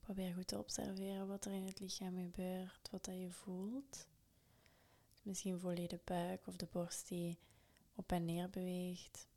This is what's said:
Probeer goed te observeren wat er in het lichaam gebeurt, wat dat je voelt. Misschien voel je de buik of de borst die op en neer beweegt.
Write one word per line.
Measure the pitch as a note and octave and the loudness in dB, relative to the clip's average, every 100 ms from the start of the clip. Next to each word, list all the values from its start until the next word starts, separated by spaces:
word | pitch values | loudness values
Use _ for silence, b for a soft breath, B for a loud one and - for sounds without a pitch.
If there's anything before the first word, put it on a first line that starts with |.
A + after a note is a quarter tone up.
| - | -2
Probeer | F#3+ F#3 | 0 0
goed | F3+ F#3 | 0 0
te | G3+ | 0
observeren | - - G#3 F#3+ G3 G3 G3 | 0 0 0 0 0 0 0
wat | G3 | -2
er | G3+ | 0
in | G3 F#3+ | 0 0
het | F#3+ | -2
lichaam | F#3+ - F#3 F#3 | -4 -2 0 0
gebeurt, | F3+ F3+ F#3 F#3 F#3 - - | -2 0 0 0 -2 -8 -8
wat | F#3+ | -4
dat | - F#3 | -4 -2
je | F3+ | -4
voelt. | F3+ - F3+ G3 B3+ C#4 - - - - B B B B B B B B - | -6 -4 -2 0 -2 -4 -12 -12 -18 -20 B B B B B B B B -10
Misschien | G#3 F#3 F#3+ F3+ | -4 0 2 2
voel | F3+ F3 | 2 2
je | F3 | 0
de | F3 | -2
buik | - F3+ F3 F#3 - | 2 2 4 0 -4
of | F#3 | -2
de | E3+ | 0
borst | F3+ F3 - - | 2 0 -2 -2
die | F3 E3+ E3+ B B B B B | 0 2 0 B B B B B
op | - F#3 | -10 4
en | F3+ | 4
neer | E3+ E3+ F3+ | 6 2 2
beweegt. | F#3+ F3+ F3+ F3+ F3+ - - - | 0 2 2 0 -2 -8 -12 -14